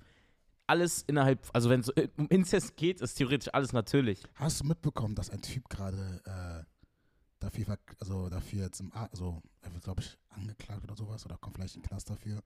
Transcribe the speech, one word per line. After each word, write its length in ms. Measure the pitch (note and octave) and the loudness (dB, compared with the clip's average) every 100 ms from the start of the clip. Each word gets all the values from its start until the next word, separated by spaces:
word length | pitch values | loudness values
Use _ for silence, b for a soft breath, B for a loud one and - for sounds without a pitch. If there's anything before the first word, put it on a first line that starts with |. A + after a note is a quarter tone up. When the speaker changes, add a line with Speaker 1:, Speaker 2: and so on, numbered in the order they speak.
| b b b b b _ - | b b b b b _ 2
Speaker 1:
alles 360 | D#3+ F3 - | 4 4 0
innerhalb, 440 | - C#3+ C3+ C3 - | 2 6 6 4 2
also 160 | A#2+ A#2+ | 4 6
wenn 100 | B2+ | 6
es, 80 | B2 | 4
äh, 180 | - - - | 2 2 0
um 100 | D3+ | 6
Inzest 480 | F#3 F3+ G#3 - - | 6 6 4 2 -2
geht, 240 | E3 F3+ | 0 0
ist 140 | B2+ | -2
theoretisch 380 | - C3 C#3 - | 0 2 2 2
alles 200 | C3+ C3 | 0 2
natürlich. 500 | B2 G#2+ C#3+ B2 F#2+ - - | 0 4 4 4 0 -6 -2
Speaker 2:
Hast 240 | D3+ C#3+ | -2 0
du 40 | |
mitbekommen, 500 | C#3 E3 D3 - G#2+ | 0 0 0 -2 -2
dass 160 | G2+ F#2 | -2 -4
ein 120 | G2+ | -8
Typ 260 | - C3+ - | -6 -8 -8
gerade, 540 | - F#2+ F#2+ F#2+ F2+ | -6 -4 -4 -6 -8
äh, 400 | - F#2 F2 E2+ D#2+ _ _ _ _ _ _ - | -8 -8 -8 -10 -12 _ _ _ _ _ _ -8
dafür 260 | G2+ - G#2 | -8 -4 -4
ver-, 120 | G2+ - - | -6 -8 -12
also 280 | F#2+ F#2+ F#2 | -6 -4 -2
dafür 340 | F#2 - G#2 | -4 -4 -2
jetzt 160 | F#2 - | -4 -6
im 120 | F#2+ | -10
A-, 140 | A2+ A2 | -8 -8
also 300 | F2+ F2+ E2 - _ | -6 -6 -6 -10 _
er 120 | F#2 | -12
wird, 100 | F2 | -10
glaub 160 | - F2+ | -6 -6
ich, 180 | - - _ | -6 -12 _
angeklagt 520 | G2+ G#2 G#2 - G#2 | -10 -10 -10 -10 -10
oder 120 | - G#2+ | -10 -10
sowas 280 | G#2+ A2 - | -8 -8 -10
oder 100 | E2 | -12
kommt 200 | G2 F#2 | -10 -8
vielleicht 200 | F#2 - | -10 -8
in 60 | |
den 60 | - | -8
Knast 220 | F#2+ - | -8 -8
dafür, 320 | G#2 G#2 G#2+ | -8 -6 -8